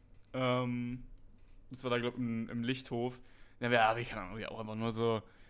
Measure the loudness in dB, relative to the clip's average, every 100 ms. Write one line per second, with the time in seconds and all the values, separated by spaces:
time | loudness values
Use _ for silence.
0 | -20 -20 -10 -2 0 0 0 -4 -6 -8
1 | -12 -18 -20 -20 -20 -20 -16 -10 -2 -2
2 | -2 -2 -2 -2 -4 -4 -4 -4 -4 -4
3 | -4 -6 -18 -20 -20 2 6 8 8 4
4 | -2 -6 -8 -8 -8 -8 -6 -2 -2 2
5 | 2 2 -2 -18